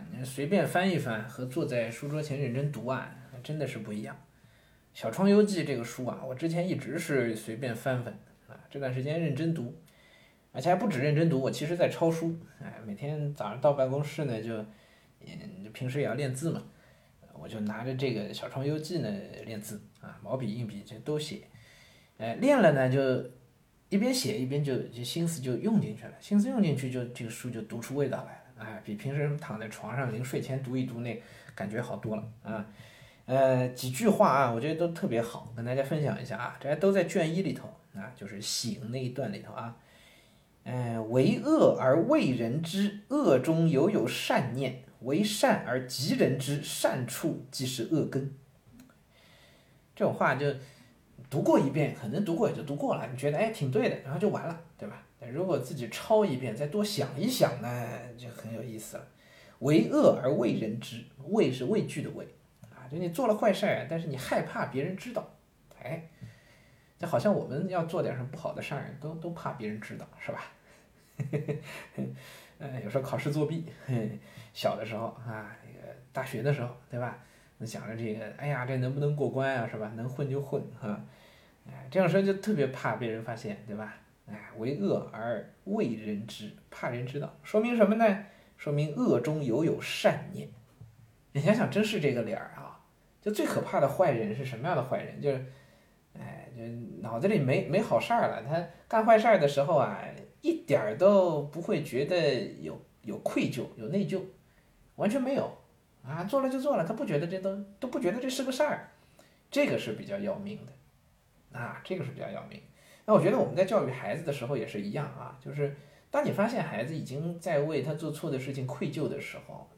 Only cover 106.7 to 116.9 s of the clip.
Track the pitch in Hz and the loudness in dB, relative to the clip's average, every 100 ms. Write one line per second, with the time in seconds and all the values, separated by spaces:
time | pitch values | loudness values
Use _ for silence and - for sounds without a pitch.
106.7 | 220 165 226 220 147 170 185 190 202 - | 2 0 -2 0 0 0 -2 -4 -4 -8
107.7 | - 254 - 180 240 262 - 262 254 294 | -8 -6 -2 0 0 -2 -2 -2 0 0
108.7 | - - - _ - - _ _ 277 285 | 0 -8 -20 _ -20 -20 _ _ 2 2
109.7 | - - - - 101 101 98 101 107 - | 2 -2 -8 -6 -4 -4 -4 -6 -10 -14
110.7 | - _ _ _ _ _ _ _ 127 117 | -20 _ _ _ _ _ _ _ -10 -10
111.7 | 113 - 180 127 - 107 101 - - - | -10 -8 -6 -6 -8 -8 -10 -12 -16 -20
112.7 | - - - - 196 170 247 147 151 196 | -20 -20 -6 4 6 6 4 2 2 2
113.7 | 214 127 123 98 160 147 135 123 139 - | 2 0 -4 -4 -4 -4 -4 -4 -4 -4
114.7 | - 202 151 139 123 127 - 139 143 143 | -6 -4 -4 -6 -8 -14 -14 -10 -2 -2
115.7 | - - - _ 285 254 131 220 240 - | -4 -16 -20 _ 0 0 2 2 0 -4
116.7 | 104 139 | -4 -4